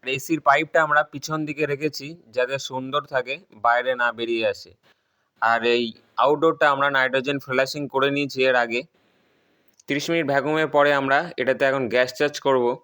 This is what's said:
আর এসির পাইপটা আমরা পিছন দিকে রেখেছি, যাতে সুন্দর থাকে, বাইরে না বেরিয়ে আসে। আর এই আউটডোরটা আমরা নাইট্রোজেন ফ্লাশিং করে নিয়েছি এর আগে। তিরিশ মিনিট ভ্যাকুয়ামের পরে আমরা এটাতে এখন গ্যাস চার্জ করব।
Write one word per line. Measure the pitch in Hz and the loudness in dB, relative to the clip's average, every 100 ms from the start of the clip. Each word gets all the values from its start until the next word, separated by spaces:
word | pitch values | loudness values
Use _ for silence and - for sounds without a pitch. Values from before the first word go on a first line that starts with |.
আর | 123 131 | -6 -6
এসির | - 160 143 | -2 -2 2
পাইপটা | 143 156 170 156 | 2 2 0 2
আমরা | 147 151 | 2 0
পিছন | 143 - 156 151 | -6 -8 -6 -6
দিকে | 147 151 | -4 -4
রেখেছি, | 143 151 147 139 170 _ 113 | -2 -4 -6 -14 -18 _ -4
যাতে | 127 135 - | -2 -2 -6
সুন্দর | 131 131 143 143 | -8 -4 -6 -4
থাকে, | 135 127 147 _ 113 117 | -6 -4 -10 _ -4 0
বাইরে | 120 123 123 | 2 0 0
না | 120 | -2
বেরিয়ে | 113 117 117 110 | -2 -4 0 -2
আসে। | 98 87 _ _ _ _ _ _ _ | -4 -12 _ _ _ _ _ _ _
আর | 113 117 117 120 | 0 2 2 2
এই | 117 - _ - | 0 -8 _ 0
আউটডোরটা | 127 151 160 160 151 | 2 4 2 2 2
আমরা | 139 139 139 | 4 2 2
নাইট্রোজেন | 131 131 127 139 | 2 0 -2 -6
ফ্লাশিং | - 127 131 151 143 | -2 -2 -2 -4 -4
করে | 135 139 139 | 0 0 0
নিয়েছি | 143 127 131 | -4 0 0
এর | 123 | 2
আগে। | 117 117 - _ _ _ _ _ _ _ _ _ - | 0 -4 -8 _ _ _ _ _ _ _ _ _ -6
তিরিশ | 139 143 | -6 -2
মিনিট | 170 147 | -2 0
ভ্যাকুয়ামের | 139 135 156 156 147 | 0 0 0 0 2
পরে | 143 143 | 4 2
আমরা | 135 139 175 - | 2 0 0 -4
এটাতে | 127 127 139 | -2 2 2
এখন | 135 123 | 0 0
গ্যাস | 117 127 - | 2 0 0
চার্জ | 147 147 | -2 0
করব। | 139 131 120 127 | 0 2 2 -2